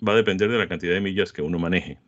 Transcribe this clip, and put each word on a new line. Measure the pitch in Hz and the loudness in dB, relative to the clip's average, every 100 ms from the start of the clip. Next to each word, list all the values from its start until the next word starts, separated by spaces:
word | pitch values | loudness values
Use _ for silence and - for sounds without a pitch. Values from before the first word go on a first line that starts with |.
| 107 | 2
va | |
a | 110 | 4
depender | 107 95 107 | 4 2 2
de | 117 | 0
la | 95 | -2
cantidad | 82 85 | -2 -2
de | 92 | 0
millas | 98 95 92 | 0 -2 -2
que | - | -4
uno | 76 87 | -4 -2
maneje, | 85 87 78 71 | 0 0 -2 -10